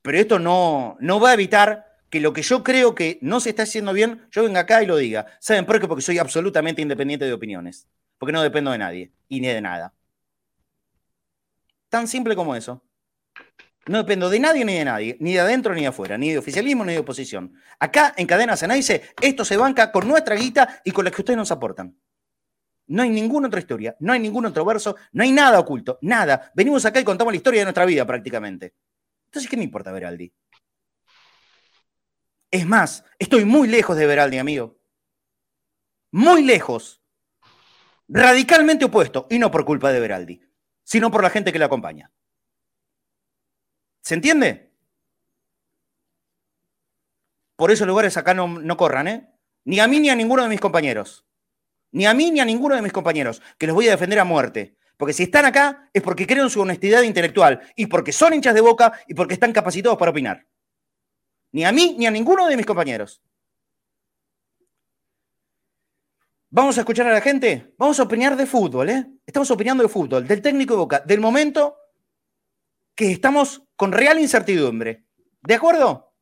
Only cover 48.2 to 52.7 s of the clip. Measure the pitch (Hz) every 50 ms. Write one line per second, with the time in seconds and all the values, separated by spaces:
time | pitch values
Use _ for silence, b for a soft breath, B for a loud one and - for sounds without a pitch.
48.2 | 160 - 185 185 180 175 170 170 151 160 170 170 180 156 127 131 147 175 214 233
49.2 | - _ _ _ _ _ _ _ _ 127 175 190 214 233 269 302 302 294 262 233
50.2 | 226 226 247 262 254 233 214 196 - 196 160 170 151 143 120 107 101 - - _
51.2 | _ _ _ _ _ _ _ _ _ _ _ _ _ _ - 147 190 208 220 254
52.2 | 311 339 330 294 262 226 226 233 262 294